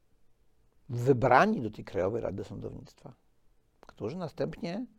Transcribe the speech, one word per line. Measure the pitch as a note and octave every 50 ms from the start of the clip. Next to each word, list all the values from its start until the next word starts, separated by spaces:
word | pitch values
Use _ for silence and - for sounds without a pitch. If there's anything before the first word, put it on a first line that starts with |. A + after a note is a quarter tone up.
| _ _ _ _ _ - _ _ _ _ _ _ _ _ _ _ _ -
wybrani | B2 A#2+ A#2+ C3+ C#3 A#2 B2+ B2+ A#2+ C3+ F#3 G#3+ A3 F#3+
do | A#2 G#2
tej | - - A2
Krajowej | - - F#2+ F2+ G2 A#2 A2+ A2
Rady | - F#2+ G2+ G#2
Sądownictwa, | - G2+ G#2 A2 A2+ - - - - - _ - C#3 B2+ _ _ _ _ _ _ _ _ _ _ _ _ _
którzy | - - - - - - D#3
następnie | F#3 F3 - - - C#3 D3+ D#3+ - - E3+ F3 G#3+ B3+ - _